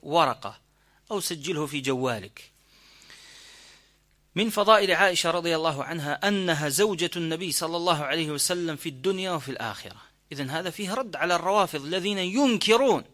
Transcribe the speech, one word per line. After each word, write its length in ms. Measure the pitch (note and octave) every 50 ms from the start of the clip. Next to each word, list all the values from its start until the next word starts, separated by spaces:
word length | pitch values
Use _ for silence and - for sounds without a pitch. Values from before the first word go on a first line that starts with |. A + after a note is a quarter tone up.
ورقة 580 | - D3+ D3 E3+ D#3+ C3+ A#2 - - G2 - - _ _ _ _ _ _ _ _ _ _
أو 80 | A3 G3+
سجله 460 | - - F3+ D#3 C#3 D#3+ F#3 D3+ D#3
في 160 | C#3+ C#3 D3
جوالك. 680 | C3 C3+ C3+ B2+ B2+ B2+ A#2+ G#2+ F#2+ G2 _ - - - _ _ _ _ _ _ _ - - - - - - - - - - - - - - - - - - - _ _ _ _ _ _ _ _ _ _ _
من 140 | E3 G#3 A#3
فضائل 420 | G#3 - G3+ G3 A3 G#3 G3+ F#3
عائشة 400 | F3+ D#3+ F#3+ F#3+ F3+ D#3+ - E3+
رضي 240 | E3 F3 E3+ E3+ E3
الله 280 | D#3+ D#3+ E3 D3+ C3+ C3
عنها 440 | C3 E3 E3+ C#3+ C#3+ D3 - - G3+
أنها 420 | G#3 G3 F#3 F3 E3 D3 D#3 D3
زوجة 420 | C3+ C#3+ G#3 G#3+ G3+ D#3+ E3+ E3+ -
النبي 360 | F3+ E3+ D#3+ D#3+ D#3+ F#3+ F3+
صلى 260 | C3+ - E3+ D#3+ E3+ F3
الله 260 | E3+ F3+ E3+ D3 D3
عليه 280 | C3+ C#3+ E3 D#3+ D3+
وسلم 440 | D3+ C#3+ - - F3+ F3 F3 E3 D#3
في 140 | C#3 - E3+
الدنيا 420 | C#3 B2+ B2+ F#3+ G3 F#3 F#3 F#3+
وفي 200 | F3 D#3 C3 C3+
الآخرة. 500 | C3 - A#2 A2+ G2+ - - G2+ F2+ - - - _ _ _ _
إذن 180 | D3+ C#3 C#3+ C3
هذا 200 | C#3+ D#3+ F3+ F#3
فيه 240 | D#3 - G#3 F3+ G3+
رد 220 | B3 C4 A3 D#3+
على 200 | C3+ D3 F3 F3
الروافض 500 | E3+ D#3+ F3+ G3 G#3+ G3 E3+ - D3+ C#3
الذين 320 | D3 E3+ F#3+ F3 G3+ G#3 G3
ينكرون 880 | F#3 F3+ F#3+ B3+ C#4+ C4+ A#3 F#3+ - F#3 G#3+ A#3 C#4 C4+ G3+ D3 - -